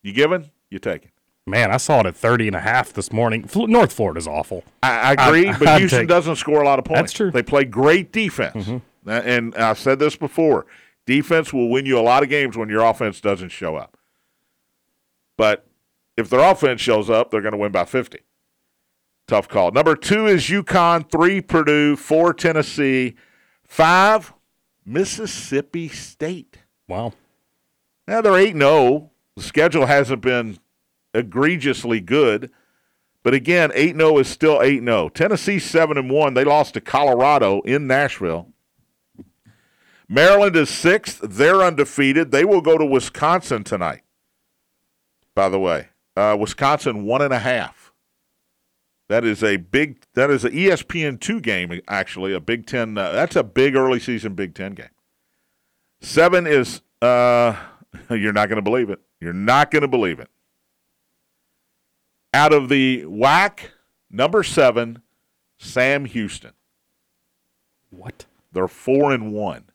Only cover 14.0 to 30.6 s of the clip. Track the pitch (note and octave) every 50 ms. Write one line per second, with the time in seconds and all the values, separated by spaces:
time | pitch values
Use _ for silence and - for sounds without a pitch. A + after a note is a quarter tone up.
14 | _ _ _ _ _ _ _ _ _ _ _ _ _ _ _ _ _ _ _ _
15 | _ _ _ _ _ _ _ - A2 G#2+ G#2 - _ _ _ _ _ _ _ _
16 | _ _ _ - A2+ - B2+ B2+ D3+ F#3 F#3+ - D3+ C3+ B2 G#2+ - B2 A#2 G#2+
17 | G#2 G2 A2+ A2 A#2+ - - G#2+ G2+ G#2+ G#2 G#2 G#2 G#2 G2 F#2+ F2 - - C3
18 | A#2+ - - - _ _ _ _ _ _ _ _ _ _ _ _ _ _ _ _
19 | _ _ _ _ _ - A#2 G#2 G2 - - G#2+ F#2 F2 G2 C3 D#3 E3 D#3 -
20 | - - G3+ G#3+ A3 G#3+ G3 E3+ B2+ - F3 G3+ G3 - - F#3 E3+ E3+ E3+ E3
21 | D#3 _ - D#3 E3+ F3 G3 G3 - _ - E3 D#3 D3 D3+ D3 D3 D3 D3 C3+
22 | - - D#3 D#3+ E3+ F3 D#3+ - - E3+ D#3+ D#3 D3 - - - D3 C3+ C3 B2+
23 | B2+ B2 A#2 _ _ _ _ _ _ _ _ _ _ _ - - D#3+ D#3+ F3 F#3
24 | F#3+ G#3 A3 G#3+ E3 - _ _ _ _ _ _ _ _ _ _ _ F#2+ A#2 D#3
25 | G3 F#3+ - - A3 F#3+ - - - - C#3 C#3 C#3+ _ - E3+ E3 D3+ - -
26 | - - - _ D#3 D#3 F#3 F3 - _ _ _ _ _ _ _ _ - F2+ F#2
27 | A#2 A#2 - _ _ _ _ _ _ _ _ _ _ _ _ _ _ _ _ _
28 | _ - G3+ A3+ A3 G#3+ F#3+ F3+ G3 A3 F#3 D3+ C#3 C#3 D#3 D#3 C3 B2 C3+ D3+
29 | D3+ _ _ _ _ _ _ - F2+ - - D3 D3+ F3 D3 D#3+ C3+ B2+ C#3+ C#3
30 | C#3 A#2 C3+ A#2+ G2 B2+ B2+ B2 A#2 A2 G2 E2+